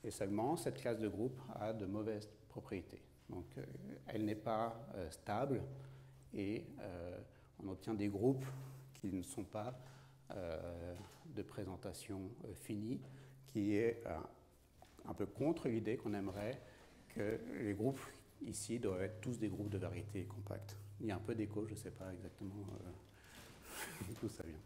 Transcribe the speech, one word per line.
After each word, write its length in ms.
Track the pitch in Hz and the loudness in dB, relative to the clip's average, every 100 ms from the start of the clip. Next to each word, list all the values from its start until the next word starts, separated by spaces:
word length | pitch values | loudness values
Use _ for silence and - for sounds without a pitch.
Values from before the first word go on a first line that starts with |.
Et 60 | 117 | -4
seulement, 460 | - 98 104 127 165 | 0 4 6 6 4
cette 240 | 135 123 | 2 2
classe 180 | 123 113 | 2 4
de 100 | 110 | 2
groupe 320 | 95 127 - - | 4 2 0 -6
a 180 | 107 107 | -2 0
de 140 | 113 95 | 2 0
mauvaises 420 | 104 107 104 - - - | 2 2 0 -4 -14 -10
propriétés. 540 | - - 95 - - - - - | -8 -2 -2 -2 -12 -16 -18 -8
Donc, 180 | 98 85 135 | -6 -6 -8
euh, 80 | - - 202 - - | -8 -8 -8 -8 -2
elle 180 | 113 | 2
n'est 100 | 107 | 2
pas, 520 | 107 120 110 117 113 - | 2 2 4 2 0 -6
euh, 160 | 101 80 | -4 -4
stable 520 | - - 104 143 117 - - - - - - - | -4 0 2 4 4 2 -6 -10 -14 -16 -18 -6
et, 320 | - 98 110 - 135 | 0 2 2 -2 -6
euh, 380 | 104 87 87 101 - - - - | -6 -4 -4 -6 -10 -16 -18 -8
on 60 | 98 | -6
obtient 260 | 92 - | -4 0
des 140 | 107 104 | 4 4
groupes 360 | 98 123 131 - - - - - | 8 8 6 0 -6 -8 -12 -14
qui 180 | - 101 | -4 0
ne 100 | 92 | 0
sont 220 | 87 - | 0 -4
pas, 340 | 90 107 110 131 - - - - - | -2 -2 -2 -4 -12 -16 -18 -20 -8
euh, 640 | 101 87 82 87 85 85 90 101 - 165 | -4 -2 -2 -2 -4 -4 -6 -10 -14 -6
de 160 | 113 | -4
présentation, 880 | 95 - 95 90 101 87 - 98 95 120 | -4 -2 -4 -2 -4 -6 -4 -2 -2 -6
euh, 100 | - | -8
finie, 460 | - - 104 107 139 - - - - - | -8 -2 0 2 0 -2 -12 -14 -16 0
qui 300 | 110 101 104 | 4 8 10
est, 260 | 117 117 - | 8 6 -2
euh, 120 | 80 - - - - - - - - - | -4 -4 -12 -20 -20 -20 -20 -20 -12 -6
un 80 | |
peu 120 | 87 98 | 0 -2
contre 420 | - 139 - 135 | 4 4 6 4
l'idée 280 | 113 104 120 | 4 4 2
qu'on 180 | 110 | 2
aimerait 460 | 104 98 95 107 135 - - - - - | 2 0 0 0 -2 -8 -16 -18 -18 -8
que 260 | - 104 113 - - | 0 2 2 -2 0
les 140 | 104 | 2
groupes 260 | 98 120 - - - - - | 6 4 4 -6 -10 -18 -8
ici 360 | - - - 117 | -4 -2 0 2
doivent 240 | - 92 | 4 4
être 180 | 98 - | 2 0
tous 180 | 135 117 | -2 2
des 100 | 107 | 2
groupes 220 | 92 101 | 2 2
de 80 | 98 | 2
variété 460 | 87 87 - 98 | 0 -2 -2 -2
compacte. 520 | 92 101 101 92 - - - - | -2 -4 -2 -4 -4 -10 -10 -2
Il 60 | 113 | 0
y 60 | |
a 40 | 92 | 0
un 40 | |
peu 140 | 101 | 2
d'écho, 320 | 113 104 104 107 | 2 2 2 0
je 60 | |
ne 40 | 107 | -2
sais 120 | 92 | -6
pas 220 | - 92 | -6 -6
exactement, 540 | 90 92 - 98 101 95 | -4 -8 -6 -6 -4 -6
euh, 180 | 98 90 85 - - - - - - - - - - 92 | -6 -6 -10 -14 -18 -16 -14 -14 -14 -10 -6 -6 -4 -6
<laughs> 80 | - | -2
d'où 80 | 107 | -2
ça 160 | - | -2
vient. 160 | 85 78 | -6 -6